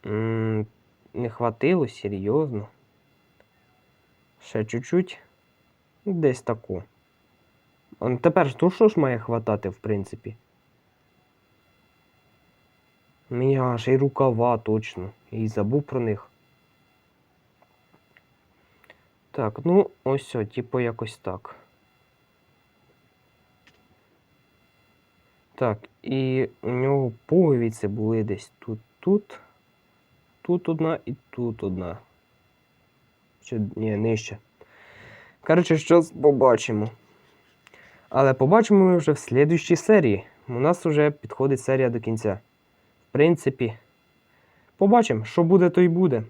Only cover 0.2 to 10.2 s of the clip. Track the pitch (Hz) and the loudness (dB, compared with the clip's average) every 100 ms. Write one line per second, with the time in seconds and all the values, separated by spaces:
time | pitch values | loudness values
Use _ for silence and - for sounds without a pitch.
0.2 | 113 113 110 107 107 _ _ _ _ - | -4 -4 -2 -4 -6 _ _ _ _ -10
1.2 | 120 110 120 113 139 180 123 - 104 101 | -10 -4 -4 -2 0 0 -2 -6 -8 -6
2.2 | 98 139 151 110 98 _ _ _ _ _ | -2 -2 -2 -6 -10 _ _ _ _ _
3.2 | _ _ _ _ _ _ _ _ _ _ | _ _ _ _ _ _ _ _ _ _
4.2 | _ _ - 113 110 120 - 175 185 - | _ _ -8 -6 -4 -8 -2 -2 -2 -10
5.2 | _ _ _ _ _ _ _ _ 202 180 | _ _ _ _ _ _ _ _ -8 0
6.2 | 151 127 - 113 - 92 - _ _ _ | 0 -2 -6 -8 -8 -12 -12 _ _ _
7.2 | _ _ _ _ _ _ _ - 127 123 | _ _ _ _ _ _ _ -8 -6 0
8.2 | 170 170 147 - 170 - 220 196 139 120 | 0 2 -2 0 -2 4 2 4 -2 -2
9.2 | 110 117 113 104 98 90 113 104 95 110 | -4 -6 -2 -4 -4 -8 -6 -6 -6 -14